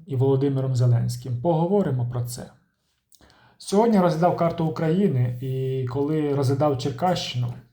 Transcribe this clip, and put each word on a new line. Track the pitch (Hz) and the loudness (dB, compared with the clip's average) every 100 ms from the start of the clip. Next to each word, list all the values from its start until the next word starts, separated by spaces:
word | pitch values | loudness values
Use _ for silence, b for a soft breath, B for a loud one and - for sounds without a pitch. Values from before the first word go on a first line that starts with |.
| - | -6
і | 131 | 0
Володимиром | 135 135 143 135 135 127 | 2 2 2 0 0 2
Зеленським. | 123 120 123 - 127 123 | 4 4 2 -4 -6 -4
Поговоримо | 175 160 170 202 185 127 120 | 0 2 2 2 0 -2 -2
про | 123 | -4
це. | - - - - _ _ _ _ _ _ b b b b | -6 -8 -14 -18 _ _ _ _ _ _ b b b b
Сьогодні | - 196 233 208 | -2 2 4 4
я | |
розглядав | 175 156 175 - | 4 4 2 2
карту | 170 165 160 | 0 0 -2
України, | 156 160 175 202 131 120 - | -2 0 2 2 2 0 -2
і | 131 131 131 131 123 | -6 -4 -4 -4 -4
коли | 131 143 156 151 139 | -2 -2 0 0 0
розглядав | 127 139 151 135 | 0 2 0 0
Черкащину, | 147 127 185 175 - 123 123 - - | -4 -2 -2 -2 -4 -6 -6 -8 -16